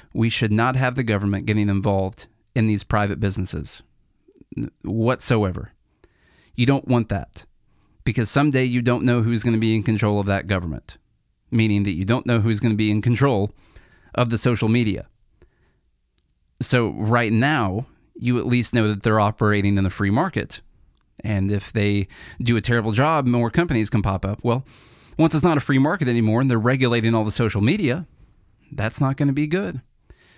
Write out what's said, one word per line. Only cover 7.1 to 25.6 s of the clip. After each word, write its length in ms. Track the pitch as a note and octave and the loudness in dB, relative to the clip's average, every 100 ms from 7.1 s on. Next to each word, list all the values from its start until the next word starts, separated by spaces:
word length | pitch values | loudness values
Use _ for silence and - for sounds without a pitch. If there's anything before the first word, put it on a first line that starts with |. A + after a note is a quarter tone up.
| G2 - - - _ _ _ _ _ - | -4 -6 -16 -20 _ _ _ _ _ -4
because 240 | A#2 A2 | -2 0
someday 340 | C#3+ D3 C3 | 2 2 2
you 180 | B2+ B2 | 0 0
don't 220 | A#2+ B2 | 0 0
know 180 | B2+ B2 | 2 2
who's 220 | A2+ A#2 | 2 0
gonna 140 | A#2 A2 | 0 0
be 180 | A2+ A2 | 2 0
in 80 | |
control 360 | G#2 G#2+ G#2+ G#2 | 0 0 0 0
of 80 | G2 | 0
that 200 | G2 F2+ | -2 -2
government, 500 | G2 F2 D2 - - _ _ _ _ _ | -4 -4 -8 -12 -20 _ _ _ _ _
meaning 320 | A#2 A2 G2+ | 2 2 2
that 120 | G2+ E2 | 0 -2
you 100 | F#2+ | -2
don't 200 | B2 - | -2 0
know 140 | A#2 | 0
who's 220 | G#2+ G#2 | 0 0
gonna 140 | A2+ G#2+ | 0 0
be 160 | G#2+ | 0
in 100 | G#2 | 0
control 500 | A#2+ A2+ C#3 G#2+ G#2 - _ - _ _ _ - | 0 2 2 2 -2 -6 _ -20 _ _ _ -2
of 160 | A#2+ | -2
the 60 | A2+ | 0
social 300 | B2 A2+ A2 | 0 0 2
media. 400 | A#2+ A2 F#2 - _ _ _ _ _ _ _ _ _ _ _ _ _ _ - | 2 0 -2 -8 _ _ _ _ _ _ _ _ _ _ _ _ _ _ -6
So 280 | - B2 A2 | 0 2 0
right 420 | A1 G#2+ A#2+ A#2 | -2 0 0 2
now, 540 | A2 C3+ D3+ G2+ F#2+ B2+ _ _ - | 2 2 0 -2 -4 -8 _ _ -6
you 240 | A#2+ A#2+ | -2 -2
at 80 | - | 0
least 260 | B2 A2+ | 0 0
know 140 | B2 G#2+ | 0 0
that 160 | G#2 | 0
they're 160 | A#2 A2 | 2 2
operating 580 | G#2 - G#2+ G#2 G2+ G2+ | 2 2 2 2 2 2
in 60 | |
the 60 | F#2+ | 0
free 200 | - G2+ | 0 0
market. 520 | A2 F3+ - - - - _ _ _ _ - | 0 0 -4 -8 -12 -20 _ _ _ _ -12
And 280 | G#2 G2+ G2 | -4 -2 0
if 200 | G2+ - | -2 -4
they 360 | A2+ G#2 G2+ F#2+ - - - | -2 0 0 -2 -10 -16 -4
do 160 | A#2+ A#2 | 0 0
a 40 | |
terrible 300 | A#2+ A#2 A2 | 2 0 0
job, 340 | G#2+ D3 D#3+ B2+ | 0 2 2 2
more 240 | A#2+ A#2 | 0 0
companies 400 | C#3 E3+ A2+ G#2 | 0 0 0 0
can 120 | A2 | 0
pop 240 | G2 F#2+ G2 | 0 -2 -4
up. 140 | G#2 | -4
Well, 220 | A#2+ A#2 - - - - - - | -2 -2 -4 -18 -20 -20 -10 0
once 180 | D#3+ D#3 | 2 4
it's 80 | |
not 140 | F3 | 2
a 40 | D3 | 2